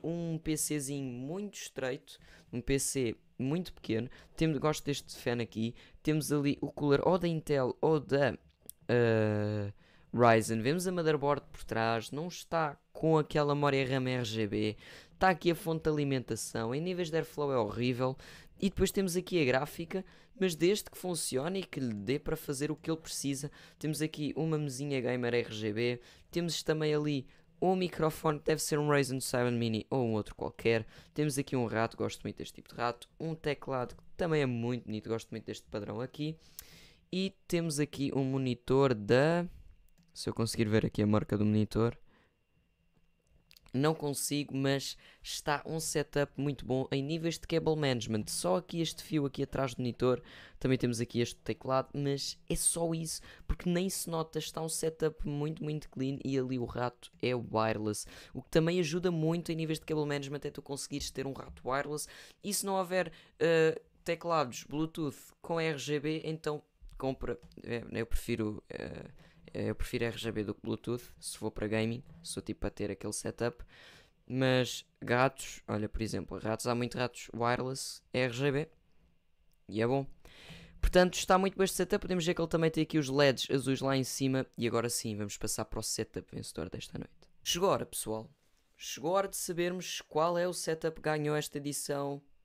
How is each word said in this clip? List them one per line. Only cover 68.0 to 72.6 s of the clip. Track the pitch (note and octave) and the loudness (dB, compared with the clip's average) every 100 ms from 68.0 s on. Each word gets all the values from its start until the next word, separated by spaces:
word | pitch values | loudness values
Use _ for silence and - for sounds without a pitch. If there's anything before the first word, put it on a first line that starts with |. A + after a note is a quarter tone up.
| A2+ | 0
prefiro, | - - A#2 G#2+ G#2+ - | 0 0 0 0 -4 -10
eh, | - - - - - - - - | -10 -8 -10 -14 -18 -20 -20 -12
eh, | - G#2 | -6 -4
eu | |
prefiro | - - B2 | -2 -2 -2
R | A#2 A2 | -2 -4
G | A#2 | -4
B | G#2 | -2
do | G2+ | -4
que | - | -4
Bluetooth, | A2+ A2 - B2 - - | -6 -6 -4 -6 -8 -14
se | - - | -12 -8
for | G#2+ | -6
para | - G#2+ | -4 -2
gaming, | A2 A2 A#2+ - - | 0 0 -2 -10 -16
sou | - - | -10 -8
tipo | - G#2+ | -6 -6